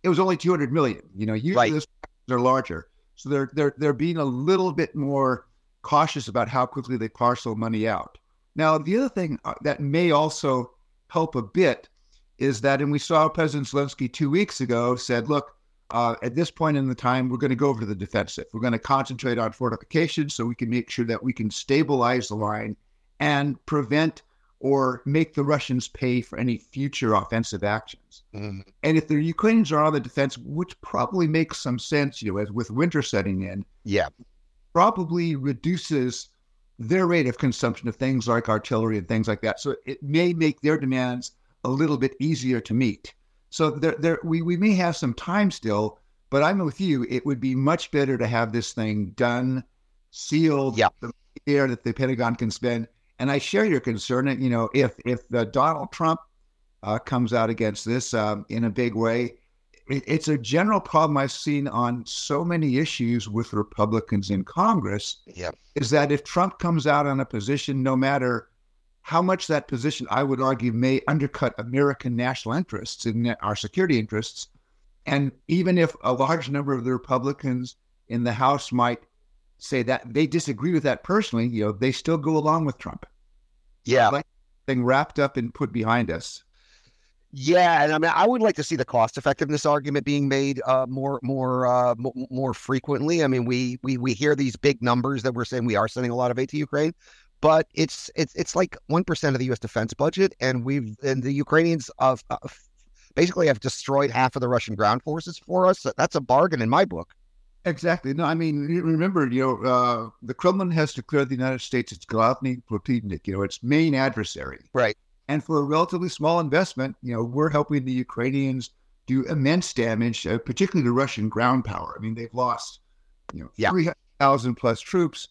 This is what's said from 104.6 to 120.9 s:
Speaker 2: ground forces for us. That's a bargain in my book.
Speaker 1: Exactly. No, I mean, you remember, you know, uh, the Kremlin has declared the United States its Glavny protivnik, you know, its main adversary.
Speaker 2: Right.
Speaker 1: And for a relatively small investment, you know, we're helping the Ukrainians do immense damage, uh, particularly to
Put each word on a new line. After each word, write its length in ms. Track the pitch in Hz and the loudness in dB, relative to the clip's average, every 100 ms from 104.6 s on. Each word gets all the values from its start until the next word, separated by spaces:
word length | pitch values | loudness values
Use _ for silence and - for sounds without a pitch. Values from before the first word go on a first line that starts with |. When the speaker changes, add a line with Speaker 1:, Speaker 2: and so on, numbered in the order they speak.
| - | -2
Speaker 2:
ground 280 | 101 107 123 | 0 2 2
forces 340 | - 160 175 165 | -2 -6 -8 -16
for 300 | - 180 185 | -2 4 4
us. 180 | 190 - - | 4 -2 0
That's 180 | 156 | 0
a 60 | 156 | 0
bargain 400 | 127 131 180 147 | 4 4 6 2
in 80 | 113 | 2
my 160 | 143 | 4
book. 280 | 190 82 85 _ _ _ _ _ | 2 -2 -12 _ _ _ _ _
Speaker 1:
Exactly. 480 | 180 160 165 165 135 | -6 -2 -2 -2 -2
No, 120 | 143 | -2
I 80 | 156 | 0
mean, 360 | 165 160 147 143 | 0 0 -2 -2
you 120 | 170 | 0
remember, 440 | 165 156 180 180 135 | 2 2 2 2 2
you 140 | 123 | 2
know, 280 | 131 123 127 | 0 0 2
uh, 400 | 127 123 117 113 _ | 4 2 0 -6 _
the 120 | - | -12
Kremlin 380 | - 180 190 180 | 0 2 2 0
has 220 | 160 151 | 0 0
declared 360 | - - 151 131 | -4 -2 0 0
the 60 | |
United 260 | 131 131 127 | -2 -2 -4
States 300 | - 127 117 | -2 -4 -4
its 140 | 95 | -12
Glavny 560 | - 110 113 131 135 123 _ | -6 2 2 2 -4 -6 _
protivnik, 560 | 104 - 120 104 82 | -6 -2 -2 -2 -8
you 80 | - | -6
know, 80 | 95 | -4
its 200 | 101 - | -4 -4
main 320 | 117 147 165 | 0 2 4
adversary. 640 | 135 131 117 104 - 65 67 _ | 2 0 -2 -6 -8 -12 -12 _
Speaker 2:
Right. 220 | 135 110 - _ _ - | 0 0 -2 _ _ -6
Speaker 1:
And 160 | 147 | -6
for 160 | - 151 | 0 -2
a 40 | |
relatively 460 | 143 156 170 175 180 | 2 0 0 -2 -4
small 300 | - 151 170 | -2 0 2
investment, 560 | 156 151 190 - - - | 2 0 0 -4 -6 -6
you 120 | 127 | -6
know, 100 | 117 | -4
we're 260 | 117 135 156 | -4 0 0
helping 360 | 147 147 147 | 0 0 -2
the 60 | 131 | 0
Ukrainians 800 | 127 123 - 123 139 135 131 117 _ _ _ | -4 -4 -4 -2 0 0 -2 -8 _ _ _
do 180 | - 131 | 0 0
immense 480 | - 160 135 175 - | 0 2 4 2 0
damage, 540 | - 113 110 117 110 - | -2 0 2 0 -2 -2
uh, 100 | 113 | -4
particularly 480 | - 117 196 180 | -4 -2 0 2
to 60 | 123 | 2